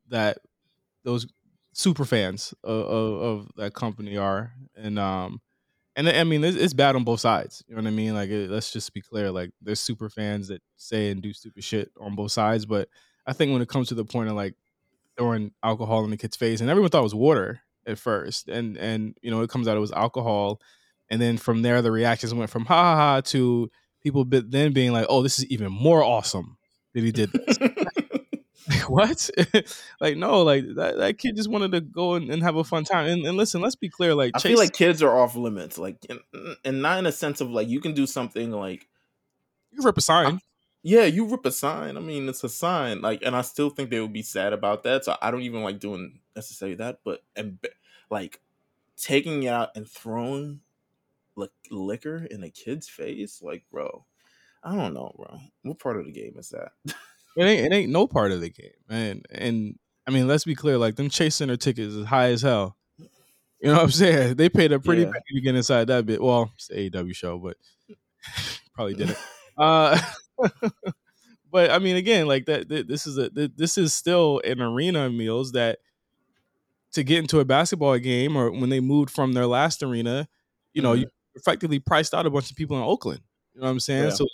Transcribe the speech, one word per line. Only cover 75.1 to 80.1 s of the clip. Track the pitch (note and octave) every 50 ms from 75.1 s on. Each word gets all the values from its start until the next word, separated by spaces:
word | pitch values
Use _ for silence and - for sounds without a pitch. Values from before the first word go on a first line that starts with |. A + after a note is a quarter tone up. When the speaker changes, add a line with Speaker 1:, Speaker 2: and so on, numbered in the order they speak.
| A#2+ A#2 A2+ A2 A2+ B2 C3 B2+ B2
Speaker 1:
that | B2 A#2 A2+ A2 - _ _ _ _ _ _ _ _ _ _ _ _ _ _ _ _ _ _ _ _ _ _ -
to | D#3+ C#3
get | B2+ D#3+ E3+
into | D#3 C#3 E3 D#3
a | C3+
basketball | B2+ C3+ C#3+ E3+ - G3+ E3 D3 C#3 C3 B2
game, | B2 C3 B2 B2 C3 D3+ D#3
or | C3+ A#2+ A#2
when | - B2+ B2+ B2
they | C3+ C3
moved | B2+ C3 C#3+ D3 C#3+ B2+
from | - - C3+ C3 B2
their | B2+ B2
last | A#2+ B2 C3 D3 D#3+ - - D3
arena, | C3 A#2+ A#2 A#2 A#2